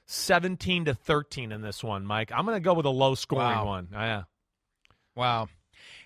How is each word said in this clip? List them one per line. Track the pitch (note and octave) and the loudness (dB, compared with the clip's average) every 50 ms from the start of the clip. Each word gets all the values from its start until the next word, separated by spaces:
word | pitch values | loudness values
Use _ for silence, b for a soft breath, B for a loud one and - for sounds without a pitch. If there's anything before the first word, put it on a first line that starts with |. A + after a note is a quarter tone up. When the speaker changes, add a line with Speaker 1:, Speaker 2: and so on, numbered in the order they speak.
| _ | _
Speaker 1:
seventeen | - - - - - F#3 F3 F3 F#3 F#3 - - F3+ F3+ F3 E3 | -10 -8 -4 2 4 4 4 4 0 -4 -2 -2 0 0 2 2
to | D3 B2+ | 0 0
thirteen | - - - D#3 D3 D3 - - C#3 B2 A2 | 0 0 0 2 2 0 -4 -10 -10 -8 -8
in | G#2+ G#2+ | -8 -8
this | G#2+ G#2 F#2+ - - | -8 -8 -8 -8 -6
one, | A2+ G#2 F#2+ G2 | -6 -6 -4 -4
Mike. | G2+ G#2 A2 A2 - A#2 | -2 -2 -2 -2 -2 -2
I'm | B2 F3 | -2 0
gonna | A3+ A3+ G3 | 0 0 0
go | D#3+ F#3+ F3+ | 2 2 2
with | E3 D3 | 4 4
a | C#3 | 2
low-scoring | C3 B2+ C3+ C3+ C3+ - - - C#3 B2+ A#2+ | 4 4 4 4 2 0 -2 -2 0 2 2
Speaker 2:
Wow. | A#2+ A#2 A2 G#2 | 2 2 0 0
Speaker 1:
one. | G2+ G2 F#2 F2+ F2 | -2 -2 -4 -6 -8
Yeah. | G2+ G#2 A2 A2+ A2 G2+ F2 _ _ _ _ _ _ _ _ _ _ _ _ _ _ _ _ _ - | -6 -4 -4 -2 -2 -4 -6 _ _ _ _ _ _ _ _ _ _ _ _ _ _ _ _ _ -4
Speaker 2:
Wow. | B2 B2 B2 A#2+ A2+ A2 G2 - _ _ _ B B B B B B B | 0 2 2 2 0 -2 -6 -10 _ _ _ B B B B B B B